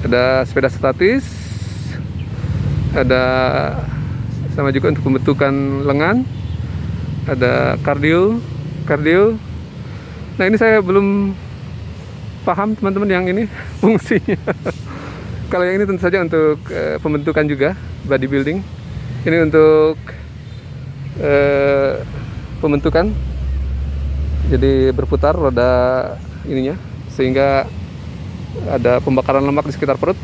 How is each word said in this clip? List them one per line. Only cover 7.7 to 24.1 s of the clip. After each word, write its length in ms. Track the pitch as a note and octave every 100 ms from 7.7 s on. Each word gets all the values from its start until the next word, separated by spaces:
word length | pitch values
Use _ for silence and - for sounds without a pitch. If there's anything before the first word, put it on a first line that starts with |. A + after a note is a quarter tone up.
| C3
kardio, 640 | C#3+ C#3 D3+ E3 G3 A3+ - - - -
kardio. 560 | - D3 D3+ F3 G#3+ A3 - - - - - - - - - -
Nah, 160 | F#3+
ini 80 | G#3+
saya 240 | A3+ A3
belum 480 | F#3 G3 G3 G3+ G3 F#3+ - - - - - - - - - -
paham, 320 | - F3 G#3 G#3+
teman-teman, 320 | G3 G3 G3+
yang 180 | F#3 F#3
ini 160 | F#3+ A3 -
<laughs> 160 | - -
fungsinya. 560 | G#3 A3 - G#3+ - G3 - - - - - - - - - - -
Kalau 220 | F#3 F3+
yang 80 | F#3+
ini 80 | G3+
tentu 160 | F#3
saja 160 | F3+ F#3+
untuk, 400 | E3+ D#3+ D#3 D3+ -
eh, 240 | F3 D#3 D3+
pembentukan 480 | D#3 D3+ D3 D3+ D3+
juga, 320 | C#3+ C#3 F#3+ - - -
bodybuilding. 480 | C3+ C3 C#3 C3+ F3+ G3 - - - - -
Ini 160 | - E3 D#3+
untuk, 560 | D#3 D#3 D#3 D#3 D#3 - - - - - - - - - - - -
eh, 800 | D3+ C#3+ C#3+ C#3+ C#3 C#3 C#3 C3 - - - - - -
pembentukan, 560 | D#3 C#3+ D#3 D#3+ G3+ G#3+ - - - - - - - - -